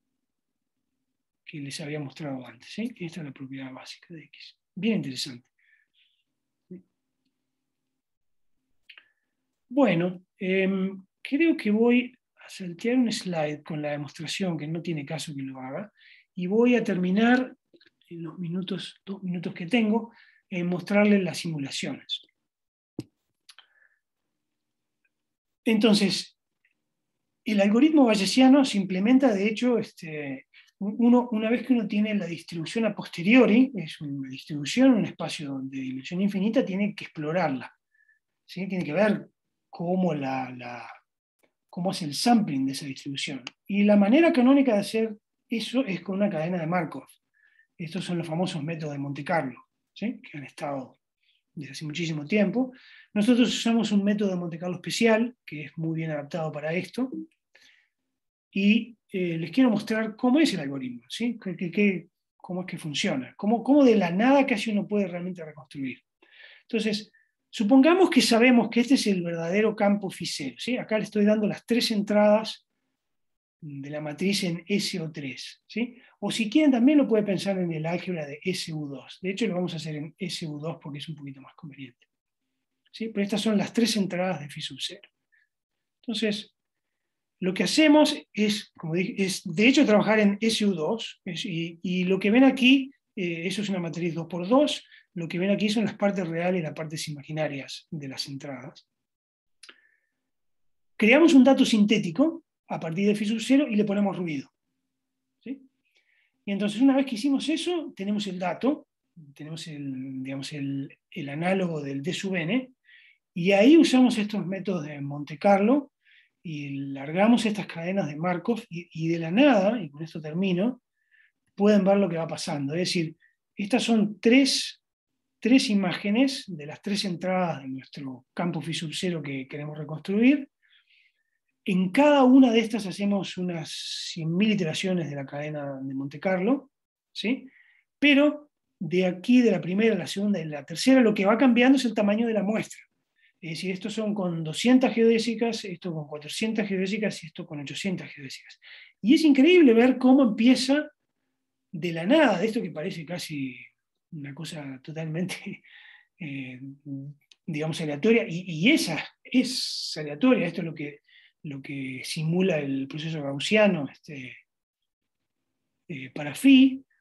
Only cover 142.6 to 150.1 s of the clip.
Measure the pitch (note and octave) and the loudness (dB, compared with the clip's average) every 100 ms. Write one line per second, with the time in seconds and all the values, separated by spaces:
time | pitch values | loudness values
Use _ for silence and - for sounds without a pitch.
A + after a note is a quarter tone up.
142.6 | D#3 - _ _ _ _ _ _ D#3+ E3 | -6 -14 _ _ _ _ _ _ -12 -8
143.6 | F#3 F#3 G#3+ G#3+ G#3+ G3+ F3+ E3 D#3 D#3 | -6 -6 -8 -6 -4 -2 -4 -4 -6 -2
144.6 | A#3 B3+ B3+ A3+ A3+ A3+ A3+ G#3+ A#3 A3+ | 4 4 4 4 4 4 0 -2 -4 -4
145.6 | - F3 F#3 D#3+ D3 D3 D3 - A3+ A3 | -10 -10 -8 -8 -10 -14 -12 -6 -4 -4
146.6 | G3+ F#3+ F#3+ A3 G#3 - D#3 - E3 D3 | -4 -2 -2 -2 -4 -6 -16 -16 -14 -12
147.6 | C#3 C#3+ G3 E3+ D3 - C3+ - - - | -12 -8 -6 -6 -10 -16 -18 -18 -20 -20
148.6 | - - - _ G3+ D#4 D#4 C4+ D4 F4+ | -20 -20 -20 _ 4 6 6 6 8 8
149.6 | C#4+ A3+ B3+ B3+ B3+ | 8 8 6 4 6